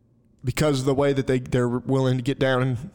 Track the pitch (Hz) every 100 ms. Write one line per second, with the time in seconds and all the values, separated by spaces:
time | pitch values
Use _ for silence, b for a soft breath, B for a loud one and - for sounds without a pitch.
0 | _ _ _ _ 127 - 156 139 131 135
1 | 143 135 131 127 123 127 123 123 - 135
2 | 131 127 123 135 131 127 131 120 -